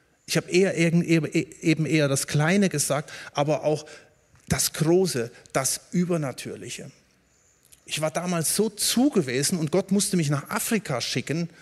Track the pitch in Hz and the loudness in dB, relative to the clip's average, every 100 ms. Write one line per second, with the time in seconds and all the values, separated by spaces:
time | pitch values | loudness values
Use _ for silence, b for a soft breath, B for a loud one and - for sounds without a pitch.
0 | b b - 165 - 175 190 156 170 170 | b b -4 -4 0 2 2 2 2 2
1 | 175 165 143 170 - - 170 160 156 156 | 4 2 2 -2 -4 -2 0 0 2 2
2 | 143 135 - 147 156 196 196 147 - 139 | 2 0 0 0 2 4 2 0 0 -2
3 | - B B - 147 139 143 151 - B | -4 B B -2 0 0 0 -2 -4 B
4 | B _ _ _ - - - - 156 175 | B _ _ _ -4 -2 -2 0 2 4
5 | 190 127 113 B B 143 131 - - 175 | 2 -2 -6 B B -2 -2 -4 -4 -2
6 | 175 175 143 120 123 101 104 - 139 - | 0 -2 -4 -6 -12 -12 -12 -12 -14 -20
7 | _ _ _ _ _ _ _ - - - | _ _ _ _ _ _ _ -20 -10 -4
8 | 156 160 175 175 156 - 214 - - - | -2 -2 -2 -2 0 0 0 0 0 4
9 | 277 233 131 127 143 185 156 180 196 196 | 4 4 2 0 0 0 0 0 2 2
10 | 196 180 147 143 - - - 220 - 127 | 2 0 2 -2 -2 -4 -2 -2 -2 -4
11 | - - - 151 170 B | -4 -4 -4 -4 -6 B